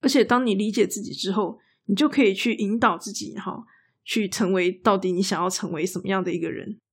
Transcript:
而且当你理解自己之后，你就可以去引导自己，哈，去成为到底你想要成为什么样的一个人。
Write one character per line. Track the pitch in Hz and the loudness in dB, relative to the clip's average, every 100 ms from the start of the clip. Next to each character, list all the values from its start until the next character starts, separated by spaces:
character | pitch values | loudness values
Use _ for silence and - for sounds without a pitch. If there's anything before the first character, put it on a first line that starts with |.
而 | 269 | 4
且 | 269 | 4
当 | 220 247 | 4 4
你 | 254 190 | 2 0
理 | 208 | 0
解 | 208 196 | 2 0
自 | - | 0
己 | 196 | -10
之 | - 185 | -8 -4
后， | 196 185 - _ _ - | -2 -2 -6 _ _ -4
你 | 196 | 2
就 | 294 | 2
可 | 294 | 4
以 | 226 | 4
去 | 190 240 226 | 4 -2 -2
引 | 208 226 | -2 0
导 | 226 170 | 0 0
自 | - | -6
己， | 190 - - | -10 -10 -10
哈， | 196 - - _ _ _ | -10 -10 -14 _ _ _
去 | - - 202 | -4 -2 -2
成 | - 190 | 0 2
为 | 185 180 | 2 2
到 | 185 - 196 | 2 2 2
底 | 185 | 2
你 | 180 | 0
想 | 190 170 | 0 0
要 | 175 | -2
成 | 185 202 | -2 -6
为 | 165 156 | -4 -4
什 | - | -4
么 | 190 | -2
样 | 190 | -2
的 | 180 | -2
一 | 170 | -4
个 | 160 | -4
人。 | 139 - 214 _ | -6 -10 -14 _